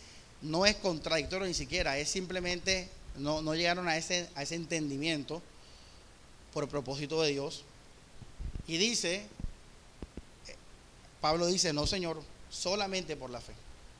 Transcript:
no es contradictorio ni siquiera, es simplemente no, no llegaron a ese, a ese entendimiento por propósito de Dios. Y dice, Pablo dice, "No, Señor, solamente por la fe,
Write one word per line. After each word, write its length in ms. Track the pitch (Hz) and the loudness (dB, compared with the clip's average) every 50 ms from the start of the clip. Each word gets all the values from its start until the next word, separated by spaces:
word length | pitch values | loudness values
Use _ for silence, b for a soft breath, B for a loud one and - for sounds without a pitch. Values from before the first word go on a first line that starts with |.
| B B B B B B B - - | B B B B B B B -8 -4
no 240 | 160 156 170 190 | 0 4 6 6
es 80 | 208 214 | 6 6
contradictorio 720 | 214 - 190 170 151 - 165 160 160 143 - 185 190 196 | 6 4 2 2 2 0 2 2 2 2 2 0 0 0
ni 80 | 185 165 | 0 0
siquiera, 420 | 143 143 123 156 180 175 156 139 139 | -2 -2 0 0 2 2 2 2 2
es 100 | 147 147 | 0 0
simplemente 840 | - 196 185 170 180 185 180 175 180 175 170 190 190 185 180 185 - - - - - | 0 0 0 -2 -2 -2 0 0 -2 0 2 2 2 2 0 -4 -10 -14 -14 -12 -8
no, 280 | 143 139 147 156 156 160 | -2 0 0 0 2 2
no 120 | 156 156 | 2 2
llegaron 320 | 165 170 170 175 180 180 | 4 4 4 4 4 4
a 100 | 170 156 | 2 2
ese, 320 | 165 165 - 180 175 175 - - | 2 2 2 0 0 0 -2 -6
a 80 | 143 143 | -6 -4
ese 140 | 143 165 | -2 -2
entendimiento 840 | 170 165 147 170 160 156 143 139 135 151 165 165 147 131 - 151 170 - - B B B B B B B B B B B B - - - - - - - - - | -4 -2 0 0 0 2 0 0 0 2 2 2 2 0 -4 -6 -8 -8 -12 B B B B B B B B B B B B -20 -20 -20 -20 -20 -20 -16 -8 -4
por 160 | 156 143 131 | -2 -2 -2
propósito 540 | 135 147 127 123 139 135 147 139 160 160 160 | -2 -2 -2 -2 -2 -4 -2 0 2 4 4
de 80 | 147 | 4
Dios. 320 | 143 139 139 156 - - - - - - - - - - - - - - - - - - - - - - - | 4 2 0 -4 -6 -8 -12 -14 -20 -20 -20 -20 -20 -20 -20 -18 -16 -14 -14 -12 -8 -6 -6 -4 -4 -6 -4
Y 100 | - 151 | 0 2
dice, 480 | 165 202 233 233 - - 165 180 202 208 208 - - - - - - - - - - - - - - - - - - - - - - - - - - - - - - - - - - - - - - | 4 4 4 4 2 2 0 0 -2 -4 -8 -8 -6 -6 -6 -6 -8 -16 -20 -20 -20 -20 -20 -16 -14 -14 -14 -12 -14 -16 -16 -18 -18 -16 -16 -16 -16 -18 -18 -20 -20 -20 -20 -20 -20 -20 -20 -6 -2
Pablo 260 | - 151 160 170 175 | 2 2 4 4 4
dice, 260 | 175 185 185 - 170 147 | 4 4 4 4 2 2
"No, 140 | 147 151 | 2 2
Señor, 340 | - 208 190 175 165 160 160 151 - - - - - | 2 2 0 0 -2 -4 -6 -8 -12 -14 -16 -14 -12
solamente 640 | - - - 180 190 208 202 190 190 185 180 151 151 | -8 -4 -2 0 0 2 0 0 0 -2 -2 -2 -4
por 160 | 135 131 123 | -6 -6 -6
la 100 | 120 117 | -8 -8
fe, 120 | - - 104 - - - - - - - - | -10 -12 -14 -14 -16 -16 -16 -16 -18 -18 -20